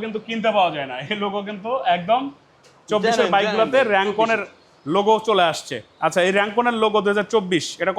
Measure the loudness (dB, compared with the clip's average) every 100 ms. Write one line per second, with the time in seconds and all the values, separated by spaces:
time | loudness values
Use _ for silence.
0 | -4 -8 -8 -4 0 2 2 0 -8 -8
1 | -8 -6 -4 -6 -8 -8 -6 -2 0 0
2 | 0 -2 -2 -12 _ _ _ _ -4 0
3 | 2 2 2 2 2 0 2 2 2 2
4 | 2 0 0 0 -4 -14 _ _ -2 0
5 | 4 2 2 2 2 0 -8 -12 -12 -4
6 | 0 2 2 2 0 0 0 2 2 2
7 | 0 0 0 0 0 -2 -4 -6 -2